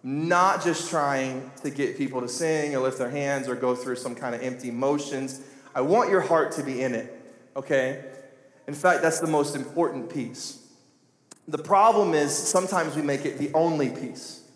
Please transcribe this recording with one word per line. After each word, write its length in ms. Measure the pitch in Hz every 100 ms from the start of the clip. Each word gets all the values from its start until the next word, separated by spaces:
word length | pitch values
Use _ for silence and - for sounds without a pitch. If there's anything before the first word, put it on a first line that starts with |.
Not 600 | 131 143 160 175 185 190
just 260 | 175 160 -
trying 600 | 160 143 135 131 127 127 -
to 60 | 143
get 280 | 139 135 -
people 240 | 135 127
to 80 | 120
sing 440 | - 165 156 147
or 60 | 139
lift 180 | 131 131
their 120 | 123
hands 400 | 143 139 139 127
or 60 | 123
go 200 | 127 123
through 220 | 127 123
some 180 | 131 117
kind 180 | 131
of 80 | 117
empty 300 | 127 127 123
motions. 720 | 117 135 147 143 135 135 131 - - - -
I 60 |
want 280 | 139 208 240
your 120 | 190
heart 320 | 170 165 143
to 100 | -
be 180 | 139 127
in 140 | 131 113
it, 180 | - - - - - 139
okay? 480 | 135 139 131 139 - - - - - _ -
In 60 |
fact, 280 | 143 180 175
that's 180 | 160 160
the 80 | 165
most 280 | 151 143 143
important 540 | 131 - 165 135 113
piece. 500 | 151 117 - - - - _ _ _ _ _ _ - -
The 80 | 151
problem 560 | 151 196 208 202 190
is 180 | 156 147
sometimes 640 | 143 - 185 185 190 160 143
we 60 |
make 240 | 147 139 -
it 120 | -
the 140 | 143
only 360 | 156 170 156 131
piece 540 | - 123 - - - -